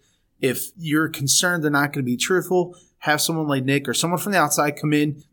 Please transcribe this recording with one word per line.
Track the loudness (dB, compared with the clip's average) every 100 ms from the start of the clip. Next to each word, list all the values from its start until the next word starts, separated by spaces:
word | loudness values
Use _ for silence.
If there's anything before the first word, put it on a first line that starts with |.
| _ _ _ -4
If | -2 -2 -8 -8
you're | -2 0 0
concerned | -2 0 2 0 0
they're | 0
not | 2 0
gonna | -2
be | -2 -2
truthful, | 0 0 2 0 0 -6 _ _
have | -2 0
someone | 0 0 0
like | 0
Nick | 0 0 0
or |
someone | -2 0 -2
from | 0
the | 0
outside | 2 2 0 0
come | 0
in | 2 0 -4 -8